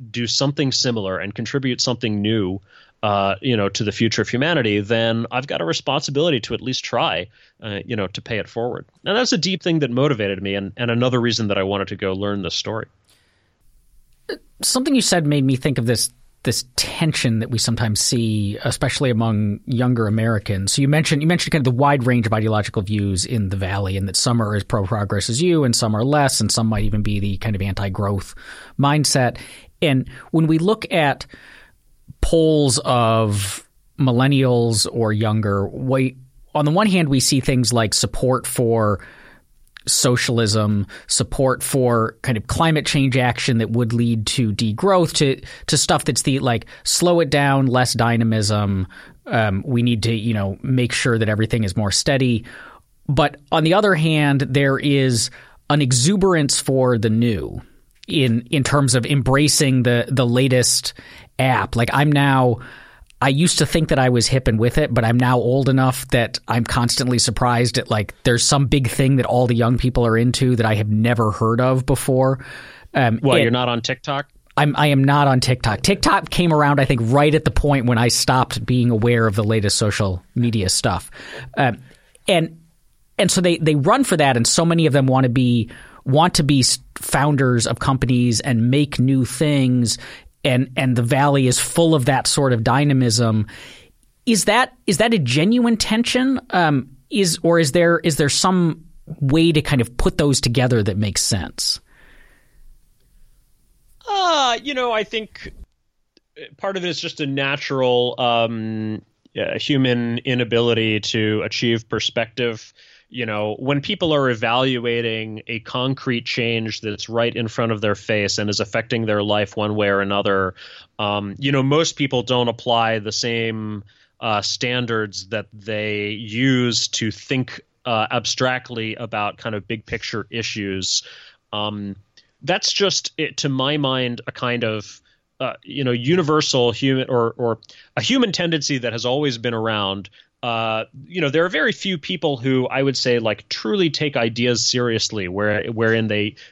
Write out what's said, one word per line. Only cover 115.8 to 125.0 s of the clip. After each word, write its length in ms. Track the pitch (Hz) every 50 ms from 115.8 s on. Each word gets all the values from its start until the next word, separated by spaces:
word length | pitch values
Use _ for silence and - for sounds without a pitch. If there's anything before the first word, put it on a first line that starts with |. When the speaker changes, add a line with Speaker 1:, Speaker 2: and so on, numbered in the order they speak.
| 127 135 135 - - 135 120 117 120
Speaker 1:
change 560 | - - - 120 117 117 113 113 110 104 -
that's 260 | - 107 104 104 -
right 260 | - 113 117 117 117 113
in 140 | - 117
front 240 | 110 - - 120 113
of 80 | 113 104
their 160 | 113 107 101
face 440 | - - - 110 104 101 98 - -
and 100 | 104 104
is 100 | 101 95
affecting 460 | 104 - - 117 113 - 127 117 113
their 160 | 107 104 104
life 340 | 104 104 104 104 104 101 -
one 200 | 110 104 107 107
way 140 | 107 104 101
or 120 | 98 98
another, 540 | 101 98 101 101 101 104 98 95 95 92 92 - - - - - - _ _
um, 380 | - 107 104 101 104 101 101 98
you 140 | - 135 139
know, 100 | 139 139
most 360 | 131 135 143 156 165 160 -
people 260 | - 143 131 - 123 117
don't 240 | 120 127 123 120
apply 520 | 117 117 120 - 123 120 117 113 113 113 110
the 120 | 101 110
same, 720 | 110 - - 120 117 117 113 113 110 110 110 107 107 104 101 - _ _ _ _ _ -
uh, 220 | - 117 107 104
standards 880 | 98 - - - - 123 123 123 123 117 117 110